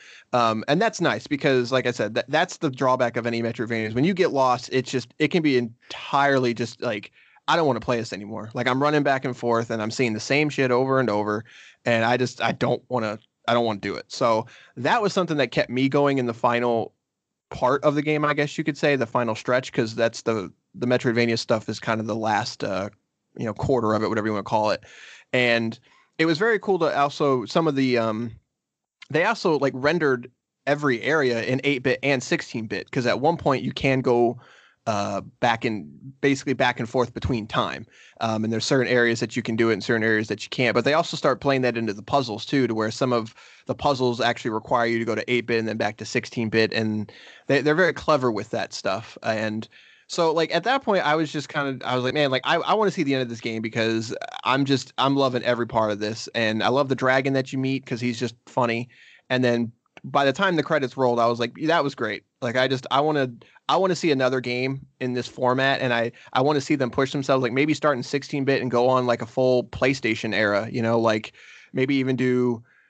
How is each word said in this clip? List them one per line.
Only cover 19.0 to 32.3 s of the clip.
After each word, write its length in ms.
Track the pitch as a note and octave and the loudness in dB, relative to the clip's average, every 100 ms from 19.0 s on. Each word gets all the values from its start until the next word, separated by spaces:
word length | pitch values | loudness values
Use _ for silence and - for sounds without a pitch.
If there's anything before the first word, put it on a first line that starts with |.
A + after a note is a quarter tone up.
| B2+ | 0
final 300 | B2 A#2 G#2+ | -2 -2 -2
stretch, 360 | - B2+ C3 | 0 0 0
'cause 240 | - A2+ A#2 | -2 -2 0
that's 280 | A#2 - | -2 0
the, 280 | - A2+ F2+ - _ - | -2 -2 -2 -10 _ -6
the 100 | B2 | 0
Metroidvania 540 | B2 B2+ A2+ A#2 A2+ | 0 2 2 2 0
stuff 300 | - A2 - | 0 -2 -2
is 100 | A2 | -8
kind 220 | - A2 | -4 -4
of 60 | A2 | -2
the 80 | A2 | -4
last, 460 | A2 G#2 A#2 - | 0 0 -2 -6
uh, 280 | G#2+ F#2 G2+ - _ _ _ - | -6 -4 -6 -10 _ _ _ -8
you 80 | A#2 | -8
know, 80 | |
quarter 400 | G2+ - B2+ A2 | -4 0 2 2
of 100 | G#2+ | 2
it, 60 | G#2+ | 0
whatever 180 | A2 G#2+ | 0 -2
you 60 | |
wanna 100 | G#2 | -4
call 280 | - A2 G#2+ | -2 0 0
it. 120 | F#2+ - - - - - | -2 -6 -20 -20 -20 -4
And 480 | B2+ B2 A#2 A2+ A2+ _ _ _ - | 0 2 2 0 -6 _ _ _ -2
it 80 | D#3+ | 0
was 120 | D#3 | 2
very 220 | A3+ G#3+ | 2 0
cool 180 | - F#3 | 0 0
to 140 | D#3+ C#3 | 0 0
also, 460 | C#3+ - D3 B2+ G#2 | -2 0 0 0 0
some 240 | F3 D#3+ | 0 0
of 80 | C3+ | 2
the, 200 | C3 A#2+ | 2 2
um, 360 | A2+ G#2+ A#2+ - _ _ _ _ _ - - | 0 -2 -6 -10 _ _ _ _ _ -20 -4
they 140 | D3+ | 0
also, 340 | G3 A3+ F#3 D3 | 0 0 0 0
like, 120 | C3+ B2+ | 0 0
rendered 520 | C#3 E3+ D3+ B2+ B2 _ _ _ - | 0 2 2 0 -4 _ _ _ -2
every 360 | D3 D3 A#2 | 0 0 0
area 400 | A2 D#3 C3 A#2 | 0 2 2 0
in 180 | A2 C3 | 0 0
eight-bit 360 | C#3+ C#3 C3 B2 | 0 0 0 0
and 180 | C#3 C3+ | 0 0
sixteen-bit, 720 | - | 0